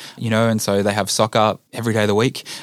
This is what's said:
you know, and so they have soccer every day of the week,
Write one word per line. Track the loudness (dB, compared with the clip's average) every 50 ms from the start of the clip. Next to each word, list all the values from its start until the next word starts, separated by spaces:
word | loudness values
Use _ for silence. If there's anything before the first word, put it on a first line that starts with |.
| -14 -18 -12
you | -6 -4 0
know, | 0 2 2
and | 2 2 0
so | 0 0 0 2
they | 2 2 0
have | 0 -2 0
soccer | 0 0 0 2 2 2 2 2 0 -2 _ _ -8
every | -4 -2 0 0
day | 2 2
of |
the | 2 2
week, | 2 0 0 -2 -6 -12 -14 -14 -12